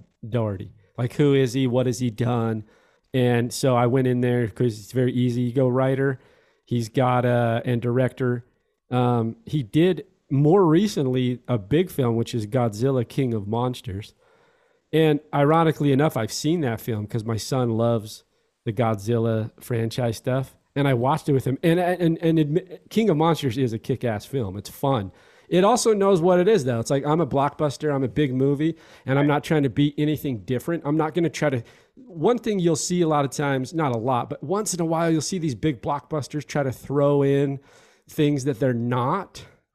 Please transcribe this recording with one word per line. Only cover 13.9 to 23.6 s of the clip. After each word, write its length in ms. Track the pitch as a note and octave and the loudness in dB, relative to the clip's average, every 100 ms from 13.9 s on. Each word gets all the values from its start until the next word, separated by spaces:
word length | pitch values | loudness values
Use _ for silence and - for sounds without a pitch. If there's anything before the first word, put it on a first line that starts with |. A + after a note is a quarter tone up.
| F#2+ - _ _ _ _ _ _ _ _ | -10 -12 _ _ _ _ _ _ _ _
And 280 | D#3 D#3 D3 - | 2 4 2 0
ironically 600 | D3+ C#3+ E3 E3 C#3+ D3 | 0 4 4 2 2 2
enough, 260 | C3+ D#3 B2 | 2 2 0
I've 160 | A2 | -4
seen 280 | - D3 F3 | -4 -2 0
that 200 | C3+ A2+ | -2 -4
film 240 | - A2 G#2 | -4 -6 -4
'cause 180 | A#2+ | -6
my 140 | A2 A2 | -4 -6
son 340 | - C3+ B2 | -4 -2 0
loves 520 | A2 A#2 A#2 G#2 - _ _ _ _ - | 0 2 0 -4 -16 _ _ _ _ -6
the 80 | |
Godzilla 800 | A2 A2+ A2 G2 A#2 A2+ A2 A2 - | -2 0 -2 -2 0 0 0 -4 -10
franchise 560 | - A#2+ A2+ - A#2+ A2 | -6 -4 -4 -2 -4 -4
stuff. 380 | - C3 C3 _ _ - | -4 -4 -4 _ _ -2
And 120 | C#3+ | 0
I 80 | B2 | 2
watched 340 | B2 D3+ - | 0 0 0
it 40 | |
with 120 | C3+ D3+ | 0 0
him. 140 | C#3 | 0
And, 180 | F3 E3+ | 2 2
and, 380 | F3 F3+ E3+ E3 | 2 0 0 0
and 200 | E3 D#3+ | 2 2
admi-, 400 | D3 D#3+ - - - | 2 -2 -4 -14 -6
King 220 | G#3 A3 | 0 2
of 60 | D3+ | 4
Monsters 420 | D#3+ D#3 C#3 | 2 2 -2
is 140 | A2+ | -2